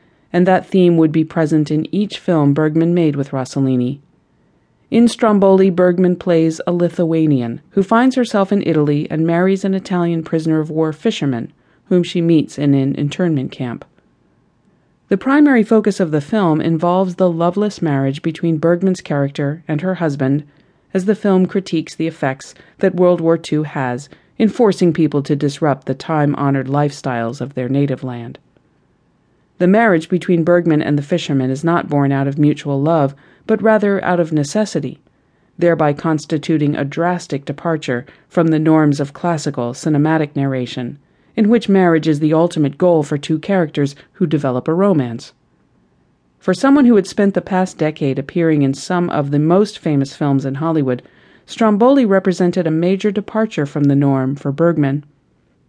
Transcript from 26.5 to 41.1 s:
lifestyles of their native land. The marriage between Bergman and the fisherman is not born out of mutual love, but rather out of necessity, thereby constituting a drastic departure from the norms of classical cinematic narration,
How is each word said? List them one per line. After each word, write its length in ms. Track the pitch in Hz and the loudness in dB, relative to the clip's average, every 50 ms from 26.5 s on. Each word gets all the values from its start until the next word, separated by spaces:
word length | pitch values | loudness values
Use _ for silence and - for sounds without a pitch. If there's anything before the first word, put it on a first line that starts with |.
| 139 135 127 | 0 -2 -2
lifestyles 760 | 131 139 147 147 147 143 - - 139 123 117 117 117 127 - | -2 -2 -2 -2 -2 -4 -6 -6 -6 -4 -4 -4 -6 -6 -8
of 140 | 123 135 - | -10 -8 -8
their 140 | 131 123 123 | -6 -4 -2
native 340 | 135 143 143 143 127 - | 0 0 0 -2 -2 -6
land. 340 | - 127 123 120 117 120 135 - _ _ _ _ _ _ _ _ _ _ _ _ _ _ _ _ _ _ _ _ _ _ _ - | -8 -10 -10 -10 -12 -14 -16 -20 _ _ _ _ _ _ _ _ _ _ _ _ _ _ _ _ _ _ _ _ _ _ _ 0
The 100 | 180 180 | 2 4
marriage 400 | 202 226 233 214 175 160 160 - | 4 4 4 4 2 2 0 -2
between 340 | 185 170 - - 180 170 | -4 -2 0 0 0 2
Bergman 400 | 156 175 175 175 165 170 156 151 | 2 2 2 2 2 2 0 0
and 160 | - - 147 143 | 0 0 -2 -2
the 40 | |
fisherman 480 | 143 - - 123 - - 143 135 131 131 | -2 -2 -4 -4 -2 -2 -2 -2 0 -2
is 120 | 135 147 | -2 -2
not 260 | 170 165 170 - - 160 | -2 -2 0 -2 -2 -2
born 220 | 147 143 143 139 | 0 0 2 2
out 160 | 139 135 139 | 0 0 -2
of 100 | 139 139 | -2 0
mutual 460 | 147 147 147 151 - - 147 139 135 | 2 2 2 2 0 -4 -4 -2 -2
love, 320 | 143 160 170 156 139 139 143 - _ _ _ _ _ | 0 2 2 2 2 0 -2 -8 _ _ _ _ _
but 160 | - 220 220 | -2 -2 0
rather 400 | 196 220 220 208 208 202 196 190 - | 2 2 2 2 2 0 0 0 0
out 140 | - 180 175 | 0 0 0
of 140 | 165 160 | 0 0
necessity, 640 | 160 151 143 143 - 214 214 - - 175 139 123 - - _ _ _ _ _ _ _ _ _ _ _ | 0 -2 -2 -2 -2 -2 -2 -2 -4 -6 -6 -6 -10 -14 _ _ _ _ _ _ _ _ _ _ _
thereby 360 | - 175 170 165 147 156 147 | 0 2 2 2 2 2 0
constituting 840 | 143 143 - 165 156 147 - - 165 156 - - 160 147 147 143 - | 0 0 -2 -2 -2 -2 -4 -4 -6 -4 -2 -2 0 0 0 0 -2
a 100 | - 139 | -2 -4
drastic 600 | 139 - 156 170 175 180 170 - - 147 135 139 | -4 -4 -2 -2 -2 -2 -4 -6 -8 -8 -8 -8
departure 640 | - 143 - - 170 160 156 - 151 123 120 - - - _ _ _ | -8 -10 -6 -4 -4 -4 -4 -4 -4 -6 -6 -6 -10 -20 _ _ _
from 200 | - 180 165 165 | -2 0 2 2
the 100 | 156 151 | 2 2
norms 400 | 156 160 156 156 156 147 139 151 | 2 4 4 4 4 2 2 0
of 140 | 139 139 | -2 -6
classical 600 | - - - 175 165 147 - 151 143 131 120 120 | -8 -6 -4 -4 -4 -4 -4 -6 -6 -4 -6 -6
cinematic 640 | 120 - - 160 151 143 147 156 160 160 151 147 - | -6 -6 -4 -2 0 2 2 2 0 0 -2 -2 -4
narration, 640 | 143 139 139 131 127 123 120 - 127 123 123 143 - _ _ | -4 -4 -2 -2 -4 -6 -6 -8 -8 -10 -10 -12 -14 _ _